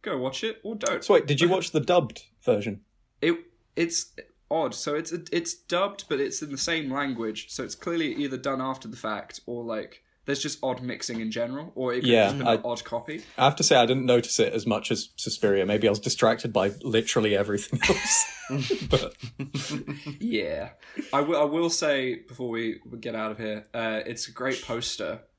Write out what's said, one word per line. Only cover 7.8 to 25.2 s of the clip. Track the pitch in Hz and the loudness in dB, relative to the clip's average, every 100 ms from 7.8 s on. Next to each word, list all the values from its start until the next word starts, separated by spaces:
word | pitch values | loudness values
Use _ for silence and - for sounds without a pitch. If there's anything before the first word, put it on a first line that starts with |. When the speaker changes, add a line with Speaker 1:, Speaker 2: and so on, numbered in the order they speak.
| - 170 151 120 | -4 -2 -2 -2
Speaker 1:
either | 143 127 | -4 -2
done | 135 131 | -4 -2
after | 131 131 117 | -2 -4 -10
the | 127 | -8
fact | 110 107 - - - | -6 -6 -8 -14 -10
or, | 120 | -8
like, | 117 110 - - _ _ - | -4 -6 -6 -16 _ _ -6
there's | 139 | -4
just | 151 - | -4 -4
odd | 131 123 | -4 -2
mixing | 123 117 - 117 | -6 -6 -6 -4
in | 110 | -4
general, | 117 120 135 160 | -2 -4 -4 -10
or | - 127 | -4 -2
it | 123 | 0
could | 127 | 6
Speaker 2:
Yeah, | 117 101 | 8 6
Speaker 1:
just | 143 | 4
been | 123 | 2
Speaker 2:
I, | |
Speaker 1:
an | 113 | 2
odd | 120 117 | 2 -6
copy. | - 117 - 151 - - | -4 -8 -6 -12 -10 4
Speaker 2:
I | |
have | 135 147 | 4 4
to | |
say | 160 135 | 6 8
I | 117 | 8
didn't | 131 127 | 4 6
notice | 120 117 - | 4 4 2
it | 110 | 2
as | 113 110 | 2 0
much | 107 - | 0 0
as | 113 - - | -4 -4 -8
Suspiria. | - - 107 98 95 | -8 0 2 4 4
Maybe | 104 107 | 4 4
I | |
was | 101 | 2
distracted | - - 113 113 120 | 0 2 4 2 0
by | 107 98 101 | 2 0 -2
literally | - 110 113 - 107 101 | 0 0 2 2 4 2
everything | 104 101 - - | 2 -2 -2 -2
<laughs> | - | 2
else. | - - - - - - | 2 2 2 2 -6 -6
Speaker 1:
<laughs> | 135 131 - - | -4 -2 -4 0
Speaker 2:
But | 131 - - 117 - 139 143 - 147 - 143 151 143 | 0 0 -10 -16 -10 -6 -6 -6 -6 -8 -10 -10 -6
Speaker 1:
Yeah. | 226 110 85 76 - - - - - | -4 -2 -2 -6 -8 -14 -14 -12 -2
I | 139 | 0
wi-, | 147 156 | 2 2
I | |
will | 147 160 170 | 2 2 0
say, | 165 156 139 127 117 - | 0 0 0 0 -4 -10
before | - 127 | -10 -6
we, | 113 113 - - | -4 -4 -6 -12
we | 117 | -10
get | 113 | -8
out | 110 110 | -4 -6
of | 107 | -4
here, | 110 107 104 | -6 -6 -8
uh, | 120 113 110 110 | -6 -2 -2 -4
it's | 110 - | -8 -8
a | |
great | - 127 127 | -4 -4 -2
poster. | - 117 113 - 90 101 | -4 -4 -4 -4 -6 -6